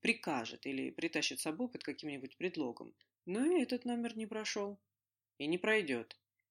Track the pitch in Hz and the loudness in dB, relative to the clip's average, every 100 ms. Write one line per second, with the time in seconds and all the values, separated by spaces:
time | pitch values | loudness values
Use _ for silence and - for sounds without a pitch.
0 | 175 151 175 131 - - 139 135 131 - | 2 2 2 0 -2 -6 -4 -2 -2 -2
1 | 160 156 - 131 160 165 247 151 156 131 | -2 0 0 -2 -4 -2 -4 -4 -8 -8
2 | 156 139 131 - 180 170 127 - - - | -6 -8 -10 -4 -4 -2 -2 -4 -12 -20
3 | _ _ 175 208 302 349 240 247 240 240 | _ _ -4 2 4 4 4 0 -2 -2
4 | 233 220 214 214 208 208 202 202 _ _ | -2 -4 -4 -4 -2 -2 -2 -6 _ _
5 | _ _ _ - 147 175 214 220 156 120 | _ _ _ -4 0 2 6 4 4 0
6 | - - _ _ _ | -2 -12 _ _ _